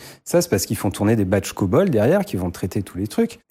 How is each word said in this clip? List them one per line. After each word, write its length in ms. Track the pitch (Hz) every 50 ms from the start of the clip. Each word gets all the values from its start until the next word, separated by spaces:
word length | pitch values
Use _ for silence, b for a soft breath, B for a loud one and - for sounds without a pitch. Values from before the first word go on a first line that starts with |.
| B B B B _
Ça, 160 | - - 175
c'est 80 | 170 -
parce 160 | 107 95 -
qu'ils 100 | - 110
font 140 | - - 98
tourner 240 | - - 101 104 117
des 100 | 110 98
batchs 280 | 90 104 98 - - -
cobol 360 | - 104 90 107 160 202 185
derrière 360 | 127 104 104 135 185 202 190
qui 100 | - -
vont 160 | 92 92 87
traiter 320 | - - 101 92 - 107 95
tous 140 | - - 90
les 80 | 104
trucs. 320 | - - 226 233 226 - - _ _